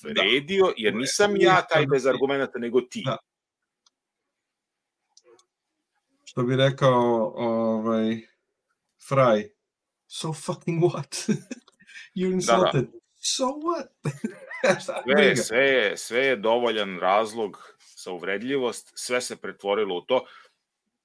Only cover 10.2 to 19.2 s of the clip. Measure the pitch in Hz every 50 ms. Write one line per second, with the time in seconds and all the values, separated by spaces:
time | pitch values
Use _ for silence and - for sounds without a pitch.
10.2 | - 160 156 - - - 170 - - - 165 165 170 180 - - 143 - - -
11.2 | - - 202 - - - - - _ _ _ _ _ - - - - - - 185
12.2 | 180 185 185 185 175 120 117 113 110 90 - 139 120 - - - - _ _ _
13.2 | - - - - 262 254 285 302 302 330 349 320 269 - _ _ - 151 - -
14.2 | - 220 - - - - - - - 202 185 180 - - 175 - - 120 135 147
15.2 | 147 131 - - - - 110 120 139 139 135 127 110 98 82 - - - 110 120
16.2 | 135 139 127 107 98 110 113 123 120 117 113 107 104 98 92 87 87 92 98 104
17.2 | 113 107 107 117 110 98 78 - - - - _ _ _ - - - 98 90 87
18.2 | 85 90 98 101 110 127 139 139 127 117 104 - - - - - - - 123 123